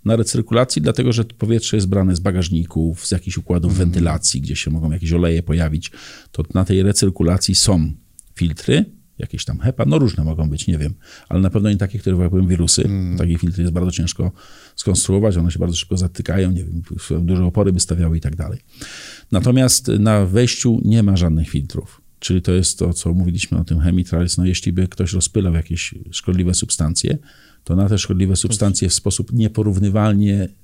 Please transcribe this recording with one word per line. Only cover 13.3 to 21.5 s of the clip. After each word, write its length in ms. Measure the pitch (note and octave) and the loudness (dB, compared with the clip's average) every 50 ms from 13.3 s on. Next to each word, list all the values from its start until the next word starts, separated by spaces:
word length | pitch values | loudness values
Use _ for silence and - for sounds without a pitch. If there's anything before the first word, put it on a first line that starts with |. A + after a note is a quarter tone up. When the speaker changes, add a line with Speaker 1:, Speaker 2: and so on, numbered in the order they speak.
| E2+ | 0
Speaker 1:
filtry 260 | E2 - E2+ F2 F#2+ E2+ | 0 0 -2 -2 0 -2
jest 100 | F2 E2 | -2 0
bardzo 180 | F2+ F2+ F2+ | 0 -2 -2
ciężko 400 | F2 - E2+ F2 - - - F#2 - - - - - - - - _ | -2 -2 -4 -4 -2 -4 -4 -4 -4 -8 -20 -20 -20 -20 -20 -20 _
skonstruować, 640 | - - G#2 F2+ - - - F#2+ G2 G#2+ A2 F2+ | -6 -2 0 0 0 0 0 0 2 2 2 2
one 140 | E2+ E2 E2+ | 2 0 0
się 80 | D#2 D#2+ | 0 0
bardzo 160 | E2+ F2 E2+ | -2 -2 -2
szybko 200 | E2+ - - F2+ | -4 -4 -4 -2
zatykają, 540 | F2+ F2+ F2 - - - - D#2+ G2 F#2+ F2+ | -2 -2 -4 -4 -6 -4 -2 0 0 2 2
nie 120 | F#2 E2+ - | 0 -2 -4
wiem, 180 | E2 E2+ E2 E2+ - - E2+ - - D#2 E2 F2 | -6 -8 -8 -8 -8 -12 -12 -6 -4 -2 -2 0
duże 200 | E2+ F#2 F2+ F#2 | 0 2 2 2
opory 280 | F2 - G#2+ G2+ G2 F#2 | 2 2 2 2 2 2
by 60 | F#2 | 0
stawiały 380 | - - F2+ F2 E2+ D#2+ E2 | 0 -2 0 0 2 0 0
i 40 | E2 | 0
tak 140 | - - D2+ | -2 -4 -6
dalej. 240 | E2 D2 C#2+ - - _ _ - - - - - - - - - - - _ | -4 -6 -8 -8 -10 _ _ -20 -20 -18 -18 -16 -18 -18 -20 -20 -20 -8 _
Natomiast 560 | - A#2 - B2+ A#2+ C3 B2+ B2+ - - - | -2 0 2 4 4 4 4 2 2 0 0
na 380 | A2+ G#2+ G#2 G#2 A2 G#2+ G#2 G2 | 0 0 2 4 4 4 4 2
wejściu 560 | F2+ F#2 A#2 B2 B2 - - - A#2+ A2+ A2+ - | 2 4 2 2 2 0 0 0 2 2 2 2
nie 180 | G#2+ A2 A2+ G#2 | 2 4 4 4
ma 140 | G2+ G2 | 4 4
żadnych 320 | F2 F2 E2+ D#2 D#2+ D#2 | 2 2 2 2 0 0
filtrów. 520 | - | -2